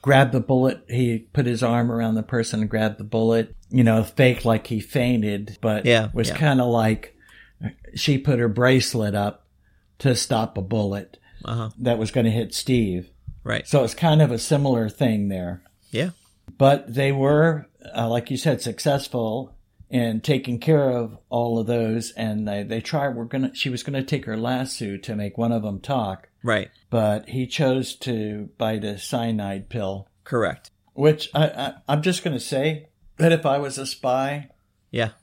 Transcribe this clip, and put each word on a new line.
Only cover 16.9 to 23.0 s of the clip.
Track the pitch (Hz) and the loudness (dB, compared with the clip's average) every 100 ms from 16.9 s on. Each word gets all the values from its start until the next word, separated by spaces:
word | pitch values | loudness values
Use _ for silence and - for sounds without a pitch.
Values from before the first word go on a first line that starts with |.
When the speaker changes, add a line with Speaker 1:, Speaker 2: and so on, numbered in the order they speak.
Speaker 1:
they | 117 139 | -2 0
were, | 139 135 147 165 156 - _ - 117 | 2 2 4 4 2 -6 _ -10 -4
uh, | 117 | 0
like | 120 120 | 0 -2
you | 131 | -2
said, | 160 123 | 0 -2
successful | 123 104 - 139 - 127 110 113 135 - _ _ - | -4 -4 -2 -2 -2 -4 -2 -4 -8 -18 _ _ -4
in | 127 117 110 | -2 0 -2
taking | 131 135 135 120 | 0 -2 0 -4
care | 160 156 135 | 2 4 4
of | 123 113 107 _ | 0 -4 -8 _
all | 120 120 117 | -2 0 -2
of | 107 | 0
those, | 120 110 113 110 | 0 0 -2 -4
and | - 110 107 104 | -6 -4 -4 -4
they, | 101 | -4
they | 104 110 | -4 -6
tried, | - 156 | -4 -2